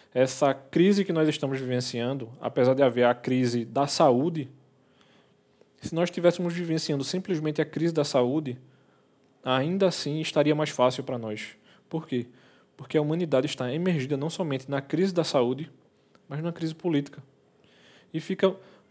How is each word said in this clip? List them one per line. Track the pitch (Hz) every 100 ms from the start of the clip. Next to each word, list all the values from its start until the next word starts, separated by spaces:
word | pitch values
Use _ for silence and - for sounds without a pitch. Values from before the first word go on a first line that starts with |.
| _
essa | 127 131 - 143
crise | 135 - 165 185 202
que | 190
nós | 160 156
estamos | 147 135 135
vivenciando, | 127 123 123 120 120 139 113 123
apesar | 113 127 127
de | 131
haver | 135 117
a | 123
crise | 120 - 127 123 120 117
da | 135 139
saúde, | - 156 123 160 165 131 - _ _ _ _ _ _ _ _ _ _ _ _
se | -
nós | 160 175
estivéssemos | - 170 170 175
vivenciando | 170 170 160 - 143
simplesmente | 139 185 190 170 151 147
a | 156
crise | 156 170
da | 160
saúde, | 143 135 123 151 147 120 - _ _ _ _ _ _ _
ainda | 131 131 147 190 190
assim | - 147 151
estaria | 156 156 147
mais | 151 151
fácil | - 127 127
para | 131 127
nós. | 113 107 - - _ _ _
Por | 165 -
quê? | 127 120 - _ _ _ -
Porque | 135 156
a |
humanidade | 151 165 170 135
está | 147 - 127
emergida | 143 180 165 131 139
não | 147
somente | - 170 135 131
na | 139
crise | 135 156 190
da | 175
saúde, | 151 143 120 131 165 - _ _ _ _ -
mas | 147
numa | 170
crise | 165 160
política. | 156 180 147 143 - - _ _ _ _ _ _ - _
E | 160
fica, | - 185 190 190 - - _